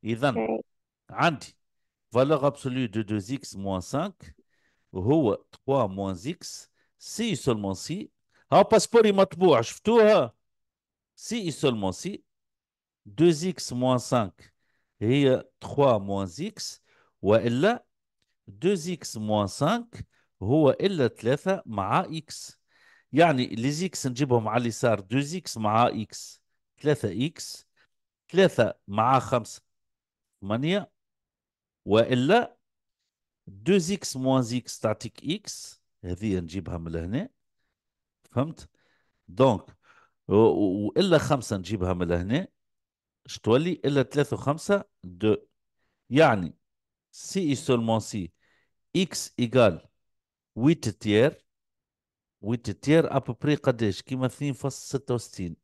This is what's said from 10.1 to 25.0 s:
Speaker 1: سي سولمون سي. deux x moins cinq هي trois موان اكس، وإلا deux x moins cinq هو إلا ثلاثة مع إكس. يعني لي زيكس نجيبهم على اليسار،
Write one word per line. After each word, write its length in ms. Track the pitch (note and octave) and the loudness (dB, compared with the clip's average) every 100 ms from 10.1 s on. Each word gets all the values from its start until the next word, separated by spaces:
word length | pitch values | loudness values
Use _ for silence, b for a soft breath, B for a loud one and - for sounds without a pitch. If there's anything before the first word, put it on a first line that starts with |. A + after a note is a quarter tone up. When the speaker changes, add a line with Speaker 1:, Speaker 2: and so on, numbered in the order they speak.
| G#3 A#2+ _ _ _ _ _ _ _ _ _ | 6 2 _ _ _ _ _ _ _ _ _
Speaker 1:
سي 360 | - A#3+ F3+ | -8 -6 -6
سولمون 400 | - D3 A2+ F#2+ | -2 0 0 -4
سي. 320 | F2+ - - _ _ _ _ _ _ _ _ - | -6 -10 -12 _ _ _ _ _ _ _ _ -20
deux 440 | G2+ E3+ D#3 F3+ | 2 2 4 -2
x 200 | E3+ - | -6 -8
moins 260 | B2 B2+ B2+ - | -2 0 0 2
cinq 400 | B2+ G2+ _ _ _ _ _ _ _ | 0 -2 _ _ _ _ _ _ _
هي 480 | G#2 C#3 C#3 B2+ - _ - | 0 2 4 2 -2 _ -10
trois 320 | - C#3+ A2 | 2 4 4
موان 320 | G2 G2 F#2+ E2 | 0 -4 -6 -8
اكس، 420 | F#3+ - - - _ _ _ _ | -12 -10 -16 -16 _ _ _ _
وإلا 640 | F#2 A2 A#2+ A#2+ F3+ A#3+ _ _ _ _ _ _ _ | 2 4 4 2 0 0 _ _ _ _ _ _ _
deux 400 | G2+ E3 G3+ D#3 | -6 -2 -2 -4
x 280 | F3 - B2+ | -8 -10 -8
moins 300 | G#2+ G#2+ G2+ - | -2 0 0 0
cinq 420 | C#3+ A#3+ A#3 - - _ _ _ | -2 -2 -6 -16 -18 _ _ _
هو 260 | F#2+ D3 D3 | 0 4 4
إلا 380 | - F#3 F#3 A#2+ | 4 0 0 -2
ثلاثة 560 | - A2 C#3 F#3+ F#3+ - | -2 -2 -2 -2 -4 -4
مع 340 | G#2+ G2 C3+ | -6 -2 -2
إكس. 600 | F#3+ D#3+ - - - - _ b b b b | -2 -10 -14 -18 -18 -20 _ b b b b
يعني 340 | C3 E3+ C3+ B2 | 4 4 4 -2
لي 240 | - B2 | -2 -4
زيكس 360 | D3 F#3 - C#3 | -4 -6 -6 -8
نجيبهم 400 | A#2+ C#3+ B2 A2 | -4 2 2 2
على 140 | A2+ | 0
اليسار، 400 | A#2+ G#2+ B2+ G#2+ | -2 0 0 0